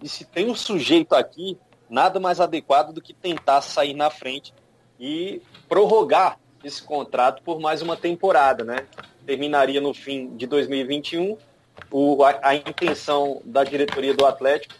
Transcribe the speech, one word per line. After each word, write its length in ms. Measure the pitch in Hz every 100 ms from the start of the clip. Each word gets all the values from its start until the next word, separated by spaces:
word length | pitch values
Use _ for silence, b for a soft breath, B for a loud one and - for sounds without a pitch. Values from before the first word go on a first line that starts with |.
e 60 | -
se 160 | -
tem 260 | - - 214
o 60 | 226
sujeito 580 | - 196 120 165 160
aqui, 420 | 151 - - 190 185 _ _ -
nada 300 | 117 170 190
mais 220 | 185 180
adequado 520 | 175 156 - 139 151
do 80 | 160
que 140 | -
tentar 460 | - 185 160 - 139
sair 340 | 143 - 143
na 160 | 139 151
frente 420 | - 131 135 - _ _ _ _ -
e 420 | 127 156 185 - _ - -
prorrogar 720 | 165 202 220 185 156 185 - _ _
esse 200 | 143 -
contrato 600 | - 147 127 123 123 175
por 180 | - 160
mais 220 | 156 156
uma 120 | 165
temporada, 720 | 165 175 170 190 165 139 123
né? 220 | 117 127 135 - - _ 131
Terminaria 560 | 131 147 147 135 139
no 100 | 143
fim 420 | 127 139 139 127
de 120 | 120 123
dois 200 | 143 127
mil 120 | 139
e 60 |
vinte 280 | 127 147 143
e 60 | 170
um. 180 | 185 220 _ _ _ - -
O, 340 | 135 143 139
a, 140 | 139 143
a 120 | 139
intenção 880 | 143 143 156 175 147 - 147 143 139
da 200 | - 117
diretoria 500 | 139 143 143 139 135
do 100 | 131
Atlético 500 | 139 - 131 151 - -